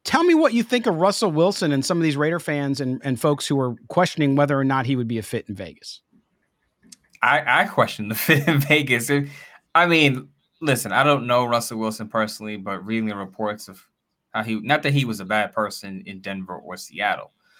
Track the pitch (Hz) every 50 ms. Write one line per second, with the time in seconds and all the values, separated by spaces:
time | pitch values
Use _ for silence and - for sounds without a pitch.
0 | _ - - 294 339 349 339 302 320 262 220 233 226 - - 247 226 233 180 156
1 | 175 196 196 - 226 196 151 151 165 190 202 - 180 156 143 135 131 - 185 170
2 | 165 160 143 143 147 156 170 175 - - 151 143 143 139 139 127 143 127 127 -
3 | - 135 131 117 - 151 147 143 - - 147 139 131 123 120 - - - - 180
4 | 180 165 - - 147 139 135 139 143 143 147 139 135 135 135 135 131 127 135 127
5 | 123 113 117 113 104 - - 113 - - 104 90 92 85 67 - - - - -
6 | _ _ _ _ _ _ _ _ _ _ _ _ _ _ _ _ _ _ - _
7 | _ _ _ _ - 117 139 156 - 123 123 156 196 - - - 117 110 - -
8 | 107 104 107 - - - 160 143 143 165 160 139 139 - 151 151 147 143 123 117
9 | 113 117 143 143 143 139 - - - - - - _ _ _ 165 175 175 170 160
10 | 151 139 127 127 - - _ _ _ _ _ _ 160 151 131 117 - 110 92 123
11 | 139 147 143 135 117 120 120 123 123 120 117 120 113 - 120 110 110 110 110 -
12 | 110 107 - 113 110 107 - - 107 107 107 104 95 104 98 90 90 104 110 113
13 | 110 107 104 101 98 95 - - 110 104 104 107 - - 95 - _ _ _ _
14 | _ _ _ _ _ _ - 110 110 113 110 107 - 123 143 151 - 143 139 143
15 | 131 117 110 98 98 95 107 107 104 98 - 113 107 101 - - - 98 95 95
16 | 95 - 98 95 95 98 98 95 92 92 90 - - - 90 90 - - - 85
17 | 101 101 90 - - - _ _ _ _ _ _